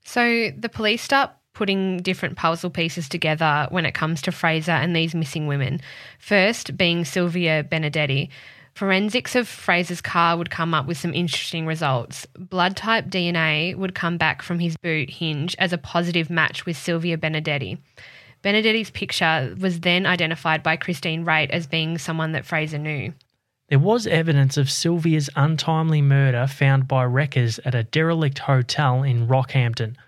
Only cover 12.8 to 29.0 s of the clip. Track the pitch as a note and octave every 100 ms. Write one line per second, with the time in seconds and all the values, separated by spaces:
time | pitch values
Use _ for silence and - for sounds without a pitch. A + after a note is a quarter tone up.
12.8 | A3 A3+ G#3 F#3+ F3 E3+ D#3+ D3+ E3+ -
13.8 | F#3+ F#3 E3+ E3+ D#3 - - F3 E3+ D#3+
14.8 | F3 D#3 C#3 - D#3+ D3 E3+ - F#3 F3
15.8 | - E3+ F3 E3+ D#3+ E3 D#3 - - D#3+
16.8 | - E3+ E3+ D#3+ D#3+ D#3 D#3 C#3+ F#2 -
17.8 | _ - - - - _ G3+ G#3 A3 A3
18.8 | G#3+ - G3 - E3 D#3+ B2 F#3 F#3 E3+
19.8 | F3 F3+ F#3+ F3+ D#3+ D#3+ E3 D#3 D#3+ D#3+
20.8 | - F3 F3 D#3+ E3+ D#3 D3+ F3 D3+ E3
21.8 | D#3+ E3 - D#3+ D#3+ D#3+ - D#3 D#3 D3
22.8 | D#3 D3 G2+ - _ _ _ _ - C#3
23.8 | F3+ A#3 G#3+ E3 E3 C#3+ C3+ C#3+ C3+ -
24.8 | E3+ E3+ E3 D#3 C#3 - D3 D#3+ - D#3+
25.8 | D#3+ D3+ C#3+ C#3 C3+ A#2+ C3+ - C3+ C3+
26.8 | C3 C3 B2+ B2+ D3 C3+ A#2 A2 C#3 A#2+
27.8 | G#2+ D#3 E3 E3 D3+ C3+ - C3 A#2+ -
28.8 | C#3 B2+